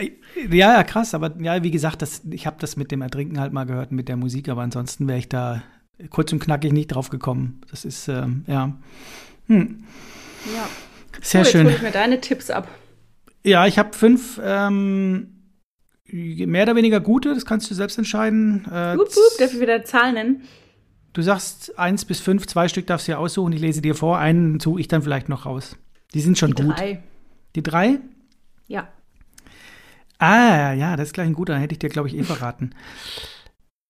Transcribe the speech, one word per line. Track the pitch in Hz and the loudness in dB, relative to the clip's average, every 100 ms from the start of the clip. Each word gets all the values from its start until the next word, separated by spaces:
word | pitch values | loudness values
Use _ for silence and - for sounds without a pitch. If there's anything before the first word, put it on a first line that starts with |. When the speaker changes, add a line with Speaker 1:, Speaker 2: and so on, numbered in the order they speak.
| 196 - - 359 | -8 -10 -16 -10
Speaker 1:
ja, | 233 175 196 | 0 6 8
ja, | 240 | 6
krass, | - 214 233 160 | 4 0 -2 -2
aber | 160 165 | -6 -6
ja, | 165 180 | -4 -2
wie | 170 | 0
gesagt, | 156 156 156 | 0 -2 -4
das, | 143 - - | -8 -10 -12
ich | - 156 | -10 -8
hab | 151 | -8
das | 156 - | -8 -8
mit | 139 | -8
dem | 135 | -6
Ertrinken | 127 139 147 151 | -6 -8 -6 -6
halt | 139 | -6
mal | 135 127 | -6 -6
gehört | 127 127 | -6 -6
und | 131 | -6
mit | 127 | -6
der | 123 | -6
Musik, | 123 127 139 | -4 -6 -6
aber | 120 | -6
ansonsten | 120 123 123 - 139 | -6 -6 -8 -6 -4
wär | 127 | -4
ich | - | -4
da | 127 123 120 - _ _ _ 156 | -4 -4 -6 -10 _ _ _ -8
kurz | - 156 | -4 -2
und | 156 | -2
knackig | - 147 151 | -2 -2 2
nicht | 147 151 | 0 0
drauf | 131 131 | -6 -6
gekommen. | 131 135 127 131 127 - | -8 -6 -4 -6 -10 -16
Das | 135 - | -16 -14
ist, | 131 - | -12 -8
ähm, | 127 131 127 147 | -6 -4 -6 -4
ja. | 139 131 139 - - - - - - - | -4 -4 -6 -14 -20 -20 -20 -20 -8 2
Hm. | 214 - - - - - - - - 214 | 4 4 -4 -18 -20 -20 -20 -20 -16 -10
Speaker 2:
Ja. | 226 214 - - - - - | -8 -8 -12 -18 -20 -20 -14
Speaker 1:
Sehr | - 190 | 2 4
Speaker 2:
Cool, | 247 | 6
Speaker 1:
schön. | 175 | 8
Speaker 2:
jetzt | 156 | 6
hol | 143 | 6
ich | |
mir | 226 | 0
deine | 196 226 254 | 0 2 0
Tipps | - - - | -2 -6 -4
ab. | - 180 - - _ _ _ _ _ | -6 -8 -14 -20 _ _ _ _ _
Speaker 1:
Ja, | 202 180 190 | 4 6 6
ich | 214 | 4
hab | 208 - | 0 4
fünf, | 220 247 - - | 6 6 2 -8
ähm, | 196 196 202 202 196 196 190 185 - - _ _ _ _ _ _ _ | -2 0 0 0 0 0 0 -2 -6 -18 _ _ _ _ _ _ _
mehr | 175 165 165 180 175 | -10 -8 -6 -2 2
oder | 214 233 | 2 4
weniger | 226 208 | 4 4
gute, | 180 247 294 | 2 2 2
das | 269 - | -2 -2
kannst | 220 - | -4 -4
du | 185 | -6
selbst | 202 220 | -6 -4
entscheiden. | 220 214 220 220 220 202 185 | -4 -2 0 2 2 0 -2
Äh, | 175 175 285 | -6 -2 0
Speaker 2:
Wup, | 415 | 2
wup, | 415 453 453 | 6 6 6
darf | 254 | 0
ich | 247 | 0
wieder | 240 226 | 0 0
Zahlen | 226 247 247 | 0 2 2
nennen? | 233 226 269 - - _ _ _ _ _ | 0 -2 -2 -4 -20 _ _ _ _ _
Speaker 1:
Du | - | -4
sagst | 170 196 - - - - | 0 0 -2 -14 -14 -4
eins | 175 196 - | -2 0 -2
bis | 185 | -4
fünf, | - 196 185 | 0 0 0
zwei | 170 175 | 0 0
Stück | 185 180 | 0 -4
darfst | 170 - | -4 -4
du | |
dir | 151 | -4
aussuchen, | 165 196 180 | -4 -2 -2
ich | 156 | 0
lese | 160 156 | -2 -2
dir | 151 151 | -2 0
vor, | 160 175 | 0 0
einen | 156 170 165 151 | 2 4 4 0
suche | 160 180 | -2 -2
ich | 160 | 0
dann | 160 | -2
vielleicht | 143 139 127 | 0 -4 -4
noch | 139 139 | -8 -8
raus. | 131 - - - _ _ | -10 -12 -18 -20 _ _
Die | 151 | -2
sind | 156 185 | 2 4
schon | 156 | 4
Speaker 2:
Die | 131 | 2
Speaker 1:
gut. | 143 160 | 0 0
Speaker 2:
drei. | 196 190 - - - - _ 160 | -4 -8 -14 -20 -20 -20 _ -8
Speaker 1:
Die | |
drei? | 156 165 208 277 - - _ _ _ _ - | -2 2 2 2 -4 -20 _ _ _ _ -14
Speaker 2:
Ja. | 202 170 - _ _ - _ - - - - - - _ - | -12 -12 -16 _ _ -20 _ -20 -20 -20 -20 -20 -20 _ 0
Speaker 1:
Ah, | 165 220 240 160 143 | 4 6 6 6 2
ja, | 135 156 160 | 0 -2 -2
das | 151 | -4
ist | |
gleich | - 165 | -4 -2
ein | |
guter, | 156 175 | -2 -2
dann | 143 | -2
hätte | 151 | -2
ich | 160 | -4
dir, | 151 | -6
glaub | 147 143 | -4 -4
ich, | - | -4
eh | |
verraten. | - 139 123 120 127 - - - - - - - - _ _ _ _ | -4 -4 -6 -6 -8 -10 -20 -18 -16 -16 -16 -20 -20 _ _ _ _